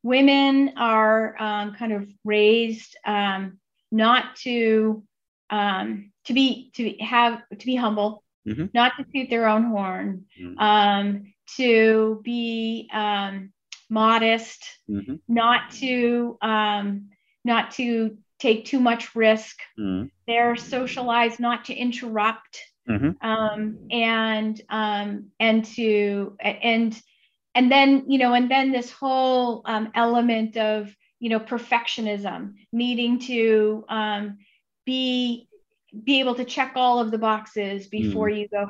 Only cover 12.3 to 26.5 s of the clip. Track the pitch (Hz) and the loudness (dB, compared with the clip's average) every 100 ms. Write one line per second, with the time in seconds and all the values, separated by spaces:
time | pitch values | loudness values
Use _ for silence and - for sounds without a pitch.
12.3 | 240 233 226 226 226 220 220 208 202 196 | -4 -4 -4 -4 -6 -8 -4 -2 -2 -4
13.3 | 196 196 _ - - - 220 220 226 226 | -8 -14 _ -20 -20 -6 2 4 4 4
14.3 | 226 226 - - - - 202 202 277 - | 0 -2 -18 -20 -18 -8 -8 -8 -10 -2
15.3 | 240 240 240 - - 262 247 240 240 240 | 0 2 2 -2 -8 -4 0 0 0 -2
16.3 | - 220 220 208 208 202 202 - _ _ | -4 -2 0 0 -2 -4 -6 -10 _ _
17.3 | _ 240 233 - - 240 226 220 214 _ | _ -2 0 -2 -4 -2 0 -2 -6 _
18.3 | - 254 220 - 277 240 233 - 233 220 | -4 0 0 0 2 2 2 -2 2 4
19.3 | 220 - - - - 101 92 107 _ - | 2 -2 -18 -18 -8 -4 -4 -6 _ -4
20.3 | 233 240 233 - 254 254 - 247 233 233 | 2 2 0 -4 -6 -6 -6 -2 0 0
21.3 | 233 240 240 - 226 247 240 240 220 214 | 0 -4 -4 -6 -6 -6 -6 -6 -2 -2
22.3 | 220 - - - _ - 107 143 - 220 | -2 -12 -20 -20 _ -4 -2 -2 -2 -4
23.3 | 220 214 214 214 220 - 233 226 226 220 | -2 -2 -4 -8 -8 -8 -2 0 0 0
24.3 | 214 220 214 - 220 214 208 208 202 - | -2 -4 -6 -6 -4 -2 -2 -6 -8 -10
25.3 | - 226 220 220 - 226 208 202 202 202 | -2 2 2 0 -2 0 2 2 -2 -6
26.3 | - 202 | -6 -6